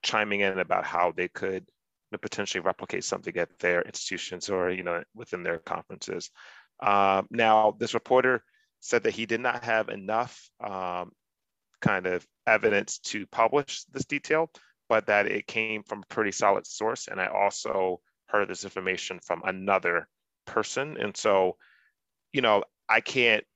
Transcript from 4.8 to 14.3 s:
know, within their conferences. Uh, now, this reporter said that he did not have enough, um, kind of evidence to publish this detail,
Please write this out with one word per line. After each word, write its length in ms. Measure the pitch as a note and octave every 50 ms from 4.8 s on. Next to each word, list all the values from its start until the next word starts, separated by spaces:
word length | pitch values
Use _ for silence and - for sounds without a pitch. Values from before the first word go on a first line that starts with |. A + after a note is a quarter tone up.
know, 200 | F2+ F2 E2+ E2+ - _ _
within 280 | G#2+ A2+ - - F2+
their 160 | F2 F2 E2+ -
conferences. 720 | _ - - E2+ - _ G2+ - - G2 F#2+ F2 - - _ - - - - - _ _ _ _
Uh, 420 | - G2+ G2+ G2+ G2 G2 F#2+ F#2+ F#2 -
now, 420 | A#2+ A#2 A2+ A2 A2 G#2+ A2 G#2+ G2+ -
this 160 | A#2 A2+ -
reporter 480 | A2+ _ - C3 C3 B2+ B2+ B2+ A#2 _ _ _ _ _ _ _ _
said 220 | - - - A#2+ G#2
that 100 | A#2 G#2
he 120 | A#2 A#2
did 140 | G#2 A2+ A2+
not 240 | B2+ B2 B2 A#2+ A#2
have 240 | A#2+ A2+ A2 G#2+ -
enough, 600 | G#2+ G2+ F#2+ G2 G#2+ A2+ B2 B2 - - - _ _ _
um, 520 | A2+ G#2 G2 F#2+ F#2 F2+ F2 F2+ F2+ - _ _ _ _ _ _ _ _ _ _ _ _ _ _
kind 260 | - - G2+ F#2 F#2
of 200 | F#2 F2+ F2 - _ _ _ _
evidence 520 | A#2 A2 G#2+ A2 A2 G#2 G2+ G2+ - - -
to 280 | - - - A2 F#2+
publish 580 | _ - - A2+ A2+ C3 D3 C#3 - - - -
this 200 | _ - C3+ B2+
detail, 460 | _ D3 C#3+ - -